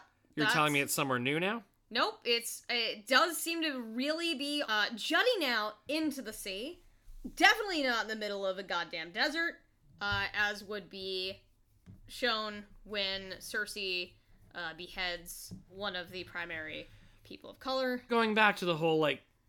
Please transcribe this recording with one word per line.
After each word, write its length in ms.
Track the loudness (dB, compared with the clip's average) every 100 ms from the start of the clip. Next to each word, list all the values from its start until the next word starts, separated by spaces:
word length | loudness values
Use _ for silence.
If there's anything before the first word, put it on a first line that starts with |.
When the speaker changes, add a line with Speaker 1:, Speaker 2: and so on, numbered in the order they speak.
| -4 _ _ 0
Speaker 1:
You're 120 | 4
telling 240 | 6 4
me 80 | 4
Speaker 2:
that's 100 | 2
Speaker 1:
it's 60 | 0
somewhere 240 | 2 2
new 200 | 2 2
now? 220 | 0 -2 -8 _ -4
Speaker 2:
Nope, 280 | 0 0 0
it's, 400 | 0 0 -2 -8 -4
it 380 | -2 -2 -4 4
does 280 | 4 4 2
seem 240 | -2 0
to 180 | 0 -2
really 540 | -4 -2 0 0 0 -2
be, 280 | -2 -2 0
uh, 180 | 2 0 -2
jutting 480 | 2 4 6 4 2
out 280 | 2 0 -4 -4
into 320 | 0 0 -2
the 100 | -8
sea. 460 | -8 -8 -6 -8 -10 -20 _ -18 -14 -8 6
Definitely 480 | 8 8 2 0
not 200 | 2 2
in 40 | 0
the 80 | -2
middle 300 | -4 -2 -2
of 120 | -4
a 40 |
goddamn 480 | -2 -4 -4 -6 -6
desert, 440 | 0 0 0 -2 -4 _ _ -20 -6
uh, 240 | -2 0 0
as 300 | 0 0 -2
would 260 | -8 -8 -8
be 520 | -10 -6 -4 -6 -8 _ _ _ _ -20 -20 -16
shown 560 | -2 0 0 -2 -8 -14 -18 -6
when 480 | -2 -2 -2 -6 -12
Cersei, 720 | -6 -4 -4 -4 -4 -2 -4 -12 _ -20 -16 -8
uh, 180 | -8 -8
beheads 760 | -10 -6 -4 -6 -10 -14 -12 -14 -16
one 280 | -8 -6 -6
of 140 | -8
the 120 | -10
primary 640 | -10 -8 -8 -8 -8 -10 -12 -18 -20 -20 -20
people 240 | -18 -16
of 100 | -10
color. 420 | -2 0 0 -2 0
Speaker 1:
Going 260 | 2 4
back 220 | 6 6 4
to 80 | 0
the 120 | 2
whole, 220 | 4 6
like, 220 | 4 2 _ _